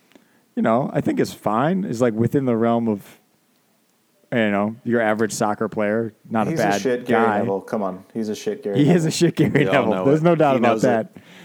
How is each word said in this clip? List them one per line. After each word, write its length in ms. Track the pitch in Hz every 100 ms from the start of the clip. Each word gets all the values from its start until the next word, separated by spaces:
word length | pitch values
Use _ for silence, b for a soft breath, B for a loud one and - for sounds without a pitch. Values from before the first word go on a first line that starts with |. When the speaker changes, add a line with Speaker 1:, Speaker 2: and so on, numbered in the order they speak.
| b b b b b
Speaker 1:
you 80 | -
know, 280 | 120 117 147
I 80 | 143
think 180 | - -
is 140 | 123
fine, 500 | - 104 110 151 190
is, 160 | 190 113
like, 120 | 123
within 300 | 110 117 147
the 120 | 127 113
realm 320 | 117 117 117
of, 300 | 101 - - _ _ _ _ _ _ _ _ _ _ _
you 180 | 123 107
know, 260 | 101 104 117
your 160 | 120 117
average 320 | 107 110 107
soccer 360 | - 107 104 107
player, 440 | 107 104 110 113 - -
not 180 | 113 104
Speaker 2:
He's 120 | 160
Speaker 1:
a 20 |
bad 120 | 104 101
Speaker 2:
a 20 |
shit 260 | 127 123 120
Gary 180 | 113
Speaker 1:
guy. 140 | 113 101
Speaker 2:
Neville. 220 | 95 98
Come 200 | - 113
on. 220 | 95 92 -
He's 160 | 117 107
a 60 |
shit 280 | 104 107 98
Gary 140 | 104 127
Speaker 1:
He 60 |
Speaker 2:
Neville. 120 | 151 175
Speaker 1:
is 100 | 156
a 40 |
shit 240 | - 170 -
Gary 140 | 135
Speaker 3:
We 160 | - 95
all 60 |
Speaker 1:
Neville. 180 | 143 110
Speaker 3:
know 140 | 92
Speaker 1:
There's 160 | 135 156
Speaker 3:
it. 40 |
Speaker 1:
no 100 | 170
doubt 180 | 165 147
Speaker 3:
He 60 | 131
Speaker 1:
about 100 | 120
Speaker 3:
knows 100 | 110
it. 20 | 127
Speaker 1:
that. 280 | 113 101 - B B